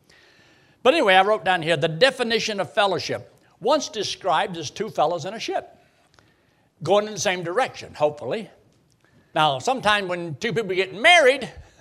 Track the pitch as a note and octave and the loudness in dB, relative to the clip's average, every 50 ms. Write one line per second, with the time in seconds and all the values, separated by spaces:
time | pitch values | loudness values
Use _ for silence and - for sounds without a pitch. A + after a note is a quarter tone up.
0 | _ _ _ _ _ _ _ _ _ _ _ _ _ _ _ _ - A#3+ D4+ E4+ | _ _ _ _ _ _ _ _ _ _ _ _ _ _ _ _ 2 2 4 4
1 | C4 G3+ F#3 F#3+ F#3+ G#3 A3 G#3 - F#3+ F3+ F3 D3+ D#3+ E3+ C#3+ D#3 D#3+ D#3 D#3+ | 4 6 6 6 6 6 2 0 0 0 -2 0 0 0 0 0 0 -2 2 4
2 | A#3+ C4+ C4+ - B3 A3+ A3+ A3 - G#3+ G#3+ G3 F3 - - A3 G3+ G3 F3+ C#3 | 2 2 2 0 -4 -2 -2 -2 -2 -2 -4 -4 -6 -4 0 0 0 2 0 -2
3 | - - B2+ G#2+ A2+ - _ _ _ _ _ - E3 A#3 D4+ D4+ - - - A3 | -4 -6 -8 -8 -10 -14 _ _ _ _ _ -8 -2 -2 0 0 -2 -6 -8 -8
4 | F#3 - - - - F#3+ D#3+ E3 G3+ G#3+ F3 E3 A3+ A3 - - G#3 G#3+ - F3 | -8 -8 -8 -6 -2 0 0 0 0 -2 -6 -8 -10 -10 -8 -8 -8 -6 0 0
5 | D#3 C3+ F3 F3 C#3+ F#3 A3 G#3+ - - G4 - - - - _ _ _ _ _ | 0 0 0 -4 -8 -10 -10 -10 -8 -6 -6 -6 -8 -10 -20 _ _ _ _ _
6 | _ _ _ _ _ _ _ _ _ _ _ _ _ _ _ - - D3+ G3 G#3 | _ _ _ _ _ _ _ _ _ _ _ _ _ _ _ -8 -2 2 2 2
7 | G#3 G#3+ G#3+ F3 C3+ G3+ F3+ F3+ F3 E3+ F3+ G3+ F3 C3+ - - - - - - | 2 0 -6 -4 -2 -2 -2 -2 -4 -4 -2 -2 -2 -2 -4 -14 -18 -14 -6 -2
8 | D3+ D3 C#3+ - A#2+ B2 E3 A3+ G3 - - _ _ _ _ _ _ _ _ _ | -2 -2 -2 -4 -8 -8 -6 -8 -8 -12 -18 _ _ _ _ _ _ _ _ _
9 | _ _ _ _ _ _ - D#3+ D#3 D3+ C#3 B2+ A#2+ A#3 C4 B3 F3+ G#3 G#3 G3+ | _ _ _ _ _ _ -2 0 2 2 0 0 -2 -2 -2 0 0 0 0 0
10 | G3 F3+ F3+ F3 E3+ E3+ D3 - - A#3+ E3+ A3+ A3 F3+ F#3+ F3+ F#3+ F#3+ F3 G3 | 0 -4 -6 -6 -6 -10 -10 -6 -6 -4 -4 -4 -4 -4 -2 -2 -4 -4 -4 2
11 | B3 E4 F4+ E4+ D4 B3+ C#4 C4+ G#3 D#3+ - - - - _ _ | 4 6 6 8 6 6 4 2 -2 -10 -14 -18 -20 -20 _ _